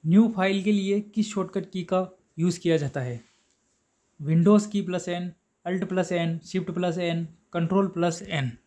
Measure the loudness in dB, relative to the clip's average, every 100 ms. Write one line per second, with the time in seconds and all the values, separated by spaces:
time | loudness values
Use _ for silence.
0 | 6 6 6 4 0 0 0 0 2 -2
1 | -2 -4 -2 -2 -4 -6 -6 -8 -2 -2
2 | -2 -10 _ -2 -2 0 0 0 0 -4
3 | -6 -8 -14 _ _ _ _ _ _ _
4 | _ _ 0 4 6 6 4 -4 -4 -6
5 | -4 -6 -8 -12 _ _ -6 -4 -2 -2
6 | -2 0 -2 -4 -4 -6 -4 -4 -2 -2
7 | -2 -2 -6 -12 _ -4 0 2 0 0
8 | -2 -2 -6 -4 -4 -6